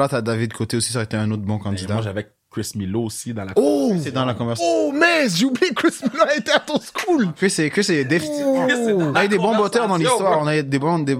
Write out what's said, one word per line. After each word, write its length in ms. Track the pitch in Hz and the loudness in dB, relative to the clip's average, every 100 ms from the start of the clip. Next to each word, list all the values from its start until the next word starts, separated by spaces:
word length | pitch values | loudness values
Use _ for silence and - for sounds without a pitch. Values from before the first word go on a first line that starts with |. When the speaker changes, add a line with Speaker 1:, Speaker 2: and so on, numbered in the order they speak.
Speaker 1:
out 120 | 139 | 2
à 80 | 131 | 0
David 320 | 113 113 117 | -2 -2 -2
Côté 240 | - 110 117 | -4 -4 -2
aussi, 140 | - | -2
ça 60 | 123 | -4
aurait 60 | 110 | -4
été 120 | 110 | -2
un 120 | 107 | -2
autre 120 | 107 | -2
bon 120 | 101 107 | -4 -4
Speaker 2:
Ben, 80 | |
Speaker 1:
candidat. 320 | 101 98 95 107 | -4 -6 -4 -4
Speaker 2:
moi, 80 | |
j'avais 240 | 107 98 107 _ _ | -4 -6 -10 _ _
Chris 220 | - 107 107 | -8 -6 -6
Milo 260 | 92 110 | -4 -4
aussi 300 | 113 - 120 | -4 -8 -10
dans 100 | 110 | -8
la 80 | 95 139 | -2 2
Speaker 3:
Oh ! 360 | 277 294 262 180 | 2 2 2 0
Speaker 1:
C'est 100 | 147 | -2
dans 120 | 131 | -2
la 100 | 127 | -2
conversation. 380 | 120 117 113 339 | -2 -2 0 0
Speaker 3:
Oh, 180 | 330 302 | 2 0
mais 340 | 277 339 330 262 | 2 4 4 2
j'ai 180 | 165 262 | 2 0
oublié 280 | 254 359 | 2 0
que 140 | 233 330 | 2 0
Chris 100 | - | 0
Milo 200 | 262 294 302 294 | -4 2 2 2
était 140 | - | 0
à 60 | 302 | 0
ton 180 | - 302 | 0 -4
school ! 540 | - - 392 320 185 147 | -4 -8 0 2 2 0
Speaker 1:
Chris, 140 | 190 | 0
c'est, 200 | - 151 | 0 0
Chris, 140 | - | 0
c'est 220 | 202 160 135 | 2 2 2
défi- 240 | 170 302 294 277 | 0 0 -2 0
Speaker 3:
Oh ! 180 | 269 262 | 2 2
Speaker 2:
Chris, 100 | 247 233 | 0 2
c'est 80 | |
dans 180 | 196 156 | 2 2
Speaker 1:
On 40 | 139 | 2
a 100 | 202 | 2
eu 20 | |
des 80 | 202 | 2
Speaker 2:
la 60 | |
Speaker 1:
bons 140 | 190 220 | 2 2
voteurs 300 | 202 240 226 | 2 2 2
dans 60 | 180 | 2
Speaker 2:
conversation, 200 | 165 240 | 2 2
Speaker 1:
l'histoire. 180 | 190 160 | 2 2
Speaker 2:
bro. 80 | 151 | 2
Speaker 1:
On 20 | |
a 100 | 151 | 0
eu 60 | |
des 160 | 139 135 | 0 0
bons, 200 | 151 170 | 0 0
des, 160 | 143 | 0